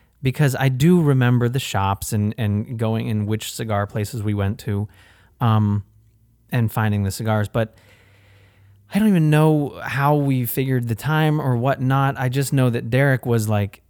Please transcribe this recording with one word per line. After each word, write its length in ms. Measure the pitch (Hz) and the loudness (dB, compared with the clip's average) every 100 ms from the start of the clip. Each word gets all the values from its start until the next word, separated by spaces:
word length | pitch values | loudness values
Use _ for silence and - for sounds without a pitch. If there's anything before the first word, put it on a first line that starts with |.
| _ _ | _ _
Because 340 | 135 127 143 127 | -6 0 0 2
I 100 | 135 | 0
do 300 | 127 160 180 | 2 4 4
remember 460 | 151 131 123 123 120 | 4 4 4 2 2
the 100 | 131 | -2
shops 520 | - 101 98 98 - | -4 -2 0 -2 -4
and, 220 | 110 104 - | -2 -2 -2
and 400 | 107 101 113 117 | -2 -2 -4 -4
going 280 | 113 113 120 | -2 -2 -4
in 180 | 107 104 | -4 -2
which 260 | 110 - | -4 -6
cigar 340 | - 113 101 101 | -10 -4 -2 -2
places 360 | 110 104 117 | -4 -6 -4
we 120 | 104 | -4
went 240 | 101 98 107 | -2 -2 -4
to, 280 | - 101 107 - _ _ _ _ | -6 -6 -6 -12 _ _ _ _
um, 440 | 117 110 104 101 - _ _ _ _ _ _ | 2 4 2 0 -4 _ _ _ _ _ _
and 220 | 127 110 | -2 -2
finding 300 | - 107 104 | 0 0 0
the 60 | 98 | -2
cigars. 380 | - 110 107 104 | -4 -2 -2 -2
But 280 | 120 110 - _ _ _ _ _ _ _ _ _ _ _ | -4 -4 -8 _ _ _ _ _ _ _ _ _ _ _
I 40 | 202 | 0
don't 100 | 220 | 4
even 220 | 180 156 | 4 4
know 480 | 151 156 151 143 - | 4 4 2 0 -8
how 340 | 120 127 139 147 | -8 -2 2 2
we 300 | 139 131 117 | 2 0 -2
figured 420 | - 131 127 117 | -2 0 -2 -2
the 60 | |
time 460 | 110 143 156 156 151 | -4 -2 2 2 0
or 160 | 135 120 | 0 0
whatnot. 600 | 131 135 131 135 139 131 | 0 0 0 2 0 -2
I 100 | 127 | -4
just 240 | 131 135 | -2 0
know 180 | 139 127 | 2 2
that 180 | 117 117 | 0 -2
Derek 380 | 127 139 127 123 | 0 2 0 0
was, 220 | 117 107 | 0 2
like, 340 | 104 101 - | 0 -2 -6